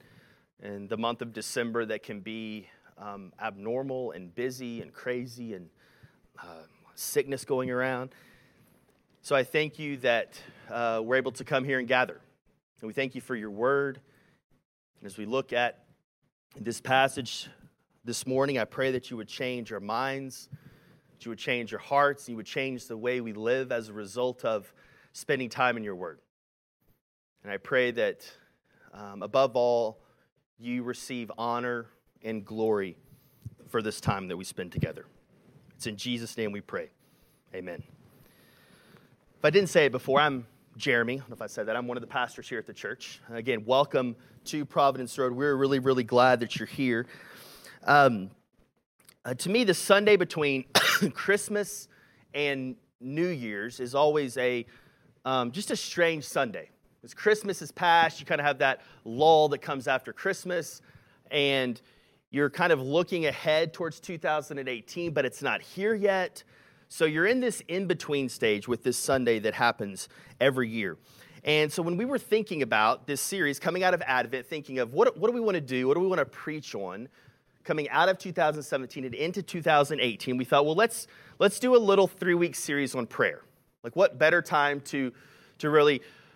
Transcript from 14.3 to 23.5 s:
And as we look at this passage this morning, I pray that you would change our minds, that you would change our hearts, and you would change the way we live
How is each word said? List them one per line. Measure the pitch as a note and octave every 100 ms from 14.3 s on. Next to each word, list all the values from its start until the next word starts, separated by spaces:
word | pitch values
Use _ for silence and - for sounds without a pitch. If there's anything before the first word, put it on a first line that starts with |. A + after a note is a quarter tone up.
| _ _ _ _ _ _ _
And | G#2
as | F#2
we | G#2
look | B2+ C3
at | A#2+ A#2+ - _ _ _ _ _ _ _ -
this | A2 A2+
passage | - C3 C3+ C#3+ A#2+ - - - - _ _ _
this | A#2 A#2+ B2+
morning, | C3 C#3 C3+
I | G#2+
pray | - C3
that | B2+ -
you | A#2+
would | G#2
change | - B2+ B2 A2
our | G#2
minds, | G2+ A2+ C3+ C3+ C3+ - - - - - _ _ _
that | _ A#2
you |
would | A2+
change | - B2 A2
our | G#2
hearts, | - C#3+ C#3+ C#3
and | -
you | A2+
would | G#2
change | D3 C3+ B2+ -
the | A2+
way | A#2+ B2+
we | A2+
live | G#2 A2+